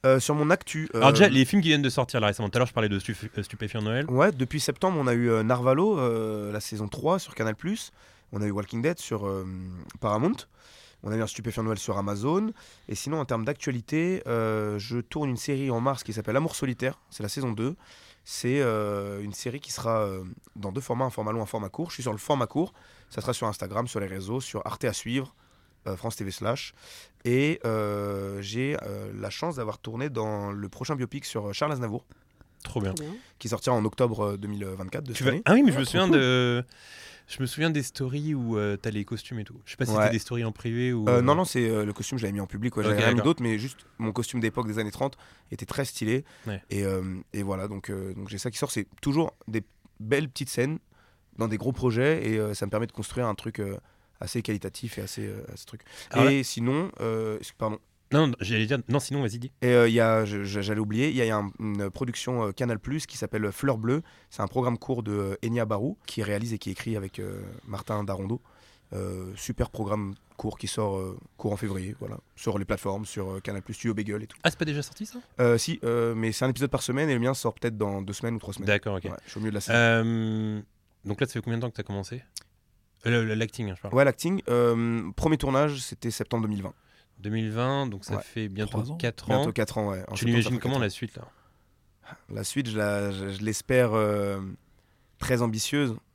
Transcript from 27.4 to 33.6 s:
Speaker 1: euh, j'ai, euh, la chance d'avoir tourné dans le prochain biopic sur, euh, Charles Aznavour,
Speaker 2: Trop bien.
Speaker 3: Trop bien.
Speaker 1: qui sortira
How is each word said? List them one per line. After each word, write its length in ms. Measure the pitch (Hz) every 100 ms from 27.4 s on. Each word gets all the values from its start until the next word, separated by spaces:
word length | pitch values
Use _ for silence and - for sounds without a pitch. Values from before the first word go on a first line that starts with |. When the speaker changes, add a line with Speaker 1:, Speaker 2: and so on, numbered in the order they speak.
| 143 165 117
Speaker 1:
euh, 760 | 110 104 101 101 98 98 98
j'ai, 360 | 98 113 135 147
euh, 300 | 104 101 101 104
la 100 | 101
chance 260 | - 165 139
d'avoir 220 | 107 101
tourné 300 | - 113 143
dans 440 | 117 107 104 101
le 160 | 101 101
prochain 260 | - 131 143
biopic 280 | 120 - -
sur, 220 | 110 104
euh, 40 |
Charles 200 | 98 151
Aznavour, 340 | 139 117 110 _ - _ _ - _
Speaker 2:
Trop 180 | - -
bien. 140 | 98
Speaker 3:
Trop 100 | 92
bien. 100 | 151 220 - _
Speaker 1:
qui 100 | 110
sortira 260 | 107